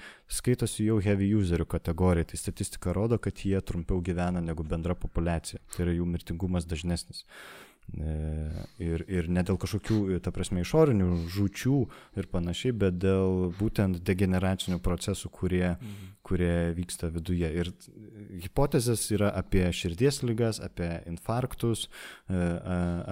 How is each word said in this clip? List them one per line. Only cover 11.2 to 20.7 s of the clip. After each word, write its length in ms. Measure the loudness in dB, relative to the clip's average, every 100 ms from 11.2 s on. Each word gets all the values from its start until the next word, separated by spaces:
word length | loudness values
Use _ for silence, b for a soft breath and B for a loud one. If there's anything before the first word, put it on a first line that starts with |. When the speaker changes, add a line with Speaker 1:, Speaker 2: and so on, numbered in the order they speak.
| -2
Speaker 1:
žūčių 460 | 0 -2 0 2 2 0 B B
ir 160 | -8 -4
panašiai, 400 | -2 -2 -2 -2
bet 240 | 2 2 4
dėl 540 | 4 4 4 2 0
būtent 480 | 0 0 2 2 2
degeneracinių 800 | 0 2 4 4 2 0 -2 0
procesų, 480 | 0 0 -2 -4 -6
kurie, 460 | -4 0 2 2 0
Speaker 2:
Mhm. 340 | -6 -14 -16 -12
Speaker 1:
kurie 480 | -2 2 2 2 0
vyksta 380 | -2 -4 -6 -4
viduje. 320 | -4 -2 0 0
Ir 160 | -2 -4 -8 -18 -20 -20 -18 -16 -12
hipotezės 600 | -4 2 4 4 2 0 2
yra 160 | 2 2 2
apie 300 | 2 4 4
širdies 540 | 2 -2 2 2 2
ligas, 360 | -2 0 0 -2
apie 280 | -8